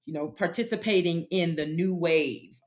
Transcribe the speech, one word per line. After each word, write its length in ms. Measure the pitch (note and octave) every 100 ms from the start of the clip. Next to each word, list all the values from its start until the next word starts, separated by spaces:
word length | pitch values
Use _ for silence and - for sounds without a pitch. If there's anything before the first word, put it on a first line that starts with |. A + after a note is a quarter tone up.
| -
you 80 |
know, 140 | D#3 D3
participating 1000 | - F3+ G#3 A3+ G#3+ A3 F#3+ F3 E3+ E3
in 240 | F#3+ E3+ D#3
the 100 | D3+
new 260 | D#3+ F#3+ F3+
wave, 640 | E3+ D#3+ C#3 A2+ F#2+ A2+